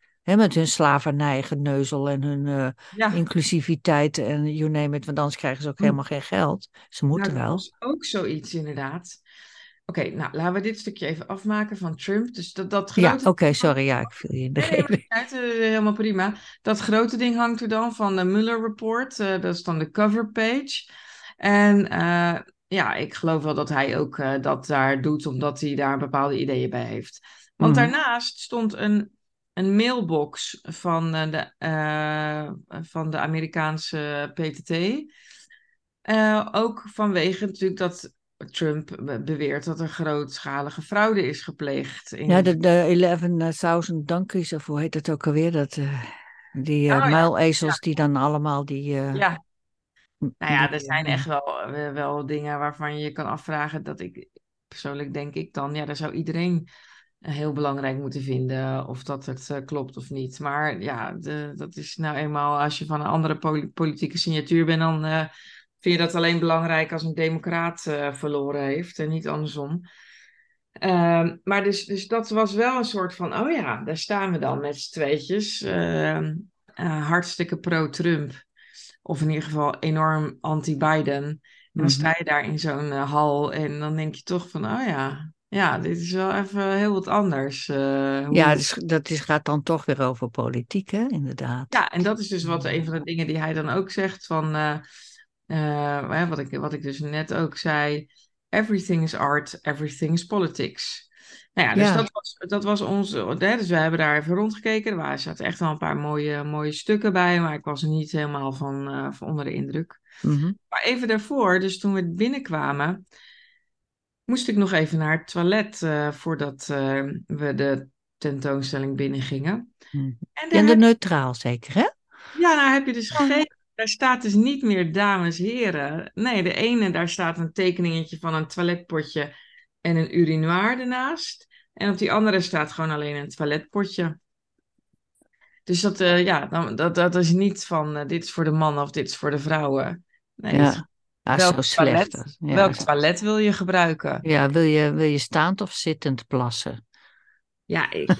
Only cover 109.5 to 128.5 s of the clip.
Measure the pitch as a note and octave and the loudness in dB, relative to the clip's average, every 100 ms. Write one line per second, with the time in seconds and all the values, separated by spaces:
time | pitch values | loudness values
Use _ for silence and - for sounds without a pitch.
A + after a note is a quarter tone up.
109.5 | - C#3 D3+ E3+ - _ - D3+ D3 E3 | -4 -4 -4 -6 -12 _ -4 0 2 0
110.5 | G3+ _ - - B3+ A#3 A3 G#3+ C#4 G3 | -4 _ -2 0 0 2 0 0 2 4
111.5 | F#3 F#3+ F#3 G3+ F#3+ F3 F3 A#3 C#4 C#4 | 4 2 -2 0 0 0 0 0 -2 -4
112.5 | D#3 C#3 C#3+ D3+ F#3+ - _ - - _ | -4 -2 0 -2 -2 -8 _ -20 -20 _
113.5 | _ _ _ _ _ _ _ - B3 - | _ _ _ _ _ _ _ -4 -2 0
114.5 | G#3 F#3+ F3 D#3 D#3+ D#3 D#3+ - F3 F3 | 2 4 2 2 0 0 -2 -2 -2 2
115.5 | G#3+ G#3 - E3 D3+ D3 D3 E3 D#3 C#3+ | 2 0 -4 -2 -2 -2 -4 -6 -4 -4
116.5 | C3+ - C#3+ C3+ C#3 C#3 C3+ - D3 D3 | -6 -6 -2 0 0 -2 -6 -8 -4 -2
117.5 | C3 C#3 C3+ - _ _ - D3 C#3 C#3+ | 0 0 0 -4 _ _ -8 -6 -4 -2
118.5 | C#3 C3 C#3+ C3+ C3+ C#3 C3+ C3 C3+ D3+ | -2 -2 -4 -2 -2 -2 -2 -4 -4 -2
119.5 | A#3 - _ - C#3+ C3+ A#2 - - D#4+ | -4 -6 _ -8 -6 -4 -6 -12 -10 4
120.5 | G3+ G#3+ A3+ A3+ A3+ F#3 D#3 C3 B2 B2+ | 8 10 10 10 8 4 2 2 -2 -2
121.5 | A#2+ - D#3 F4+ - _ - - D#4 E4+ | -2 -2 2 2 0 _ -20 -8 2 4
122.5 | D4+ C#4 C#4 C4+ A#3 A3 D4+ C#4 C#4+ D#4 | 6 6 4 2 -2 -2 2 4 4 2
123.5 | _ _ - A3 - C4 B3 A3 G3+ B3 | _ _ -4 -4 0 2 2 4 6 4
124.5 | C#4 A3+ F#3+ E3+ F3+ G3+ G3 E3+ E3 G3 | 4 2 2 2 2 2 2 2 0 -2
125.5 | B3 G#3+ D3+ C#3+ D#3+ - - A#3+ G#3 F3+ | 0 0 0 -4 -6 -8 -4 0 0 0
126.5 | - A3+ A#3+ G3 E3+ E3+ - E3+ E3+ E3 | 0 2 2 2 2 -2 -2 -2 -2 -4
127.5 | - F#3 F3+ E3+ E3 D#3+ D#3+ E3 D#3+ D#3 | 0 0 2 0 -2 -6 -8 -4 -2 -4